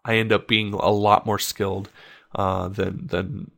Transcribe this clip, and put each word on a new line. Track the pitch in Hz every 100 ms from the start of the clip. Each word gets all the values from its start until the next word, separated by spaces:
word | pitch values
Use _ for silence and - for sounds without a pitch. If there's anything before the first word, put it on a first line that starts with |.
I | - 113
end | 110
up | 104 -
being | 107 104
a | 101 98
lot | 104 104 104 110
more | 101
skilled, | - - 98 98 98 - - - _
uh, | - 95 95 90
than, | 101 95 95 -
than, | 90 92 98 -